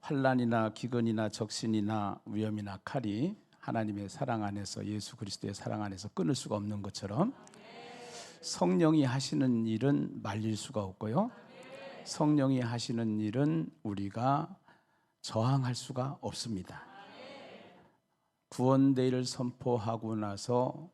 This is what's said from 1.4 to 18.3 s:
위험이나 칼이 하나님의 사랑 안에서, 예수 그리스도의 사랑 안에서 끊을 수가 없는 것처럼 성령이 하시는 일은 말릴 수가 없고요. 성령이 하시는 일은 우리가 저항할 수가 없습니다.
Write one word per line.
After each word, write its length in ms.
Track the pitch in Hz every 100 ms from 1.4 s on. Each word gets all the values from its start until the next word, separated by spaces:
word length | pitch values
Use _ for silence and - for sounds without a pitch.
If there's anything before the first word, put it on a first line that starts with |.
| 110 - 117 110 104 110 101 98
위험이나 540 | - 107 107 107 101 98
칼이 540 | - 143 113 104 156 214 _ _
하나님의 500 | - 120 107 101 101
사랑 340 | - 127 117
안에서, 440 | 104 101 98 - 101
예수 300 | 104 101 -
그리스도의 360 | 104 - 107
사랑 300 | 98 - 110
안에서 260 | 104 95 101
끊을 200 | - 170
수가 220 | 135 - 107
없는 240 | 104 104
것처럼 540 | 101 - 98 107 214 - - - - - - - - - - -
성령이 640 | - - 180 185 160 160
하시는 640 | 135 131 135 - 131 117 113
일은 560 | 110 131 143 143 -
말릴 340 | 113 104 110 107
수가 260 | - -
없고요. 480 | 98 92 107 127 226 - - - - - - - -
성령이 540 | - 151 147 135 131
하시는 600 | 120 117 - 117 113 107
일은 500 | 107 113 147 160 156 -
우리가 760 | 110 98 98 110 123 143 170 190 _ - _ _ _ _
저항할 540 | - 110 113 135 123
수가 420 | 123 - 127 131 -
없습니다. 640 | - - 120 101 92 - - - - - - - - - - - - _ _ _ _